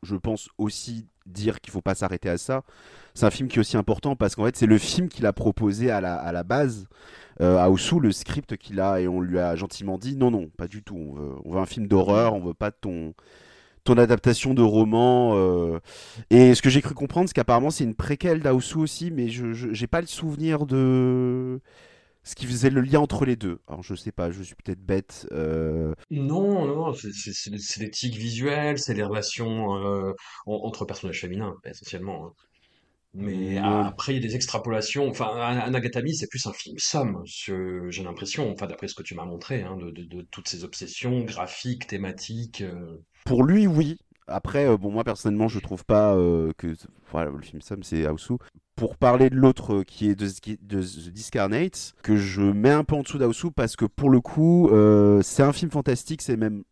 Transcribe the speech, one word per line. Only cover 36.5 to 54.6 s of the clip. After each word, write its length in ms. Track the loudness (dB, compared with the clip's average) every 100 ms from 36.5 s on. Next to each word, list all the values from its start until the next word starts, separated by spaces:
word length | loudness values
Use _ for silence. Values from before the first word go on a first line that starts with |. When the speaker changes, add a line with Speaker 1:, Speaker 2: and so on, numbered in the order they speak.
Speaker 2:
film 240 | -10 -14 -6
somme, 440 | -4 -2 -2 -4 -10
ce, 600 | -14 -8 -6 -6 -8 -10
j'ai 120 | -10
l'impression, 480 | -10 -10 -10 -6 -6
enfin, 160 | -6 -10
d'après 220 | -10 -12
ce 60 |
que 80 | -12
tu 100 | -14
m'as 100 | -12 -12
montré, 360 | -12 -8 -8
hein, 140 | -8 -10
de, 140 | -12
de, 120 | -14
de 180 | -16 -16 -16
toutes 180 | -16 -12
ces 160 | -12
obsessions 580 | -12 -14 -14 -10 -4 -2
graphiques, 600 | -4 -8 -10 -10 -8 -8 -8
thématiques, 760 | -8 -8 -10 -12 -12 -12 -12
euh. 400 | -12 -12 -16 -18 _ _
Speaker 1:
Pour 200 | -2 4
lui, 220 | 6 6 4
oui. 320 | 2 0 -4 _ _ -10
Après, 400 | -8 -4 0 2
euh, 120 | 2
bon, 120 | 2
moi, 140 | -4
personnellement, 440 | -4 -4 -2 0 0
je 100 | -2
trouve 240 | -8 -10
pas, 300 | 2 4 4 4
euh, 360 | 4 2 0 -4
que, 180 | -8 -10 -14 _ _
voilà, 180 | -6 -6
le 120 | -8
film 180 | -14 -18
somme, 220 | -14 -14
c'est 240 | -6 -4 -2
Aosu. 280 | -4 -6 -8 -8 _ _
Pour 220 | -6 -6 2
parler 340 | 4 6 6
de 60 | 8
l'autre, 380 | 6 6 0
euh, 80 | -2
qui 240 | -2 -2 0
est 80 | 0
de, 100 | -2 -6 -12 -12
de 200 | -6 -6
The 280 | -6 -8 -16
Discarnate, 840 | -14 -8 -2 0 0 -2 -6 -16 _
que 140 | 0 2
je 260 | 2 2
mets 280 | 2 4 4
un 120 | 4
peu 140 | 2 -2
en 60 |
dessous 160 | -2 -2
d'Aosu 340 | 0 0 -4
parce 240 | -2 -2 0
que, 80 |
pour 260 | -2 2 6
le 100 | 6
coup, 480 | 4 2 6 6